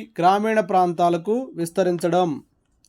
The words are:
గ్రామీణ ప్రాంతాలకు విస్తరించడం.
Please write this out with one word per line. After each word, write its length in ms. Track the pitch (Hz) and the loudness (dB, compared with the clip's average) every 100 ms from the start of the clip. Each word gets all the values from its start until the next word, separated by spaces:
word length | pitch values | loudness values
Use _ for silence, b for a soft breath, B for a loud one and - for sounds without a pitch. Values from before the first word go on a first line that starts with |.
| 214 - | -6 0
గ్రామీణ 400 | 170 196 220 220 | 2 2 2 0
ప్రాంతాలకు 760 | 175 196 180 170 175 170 170 233 262 165 | 2 2 2 2 0 0 -2 -4 -6 -8
విస్తరించడం. 760 | 165 - 180 175 175 180 180 131 - _ _ _ | -6 -2 0 0 0 0 0 -2 -12 _ _ _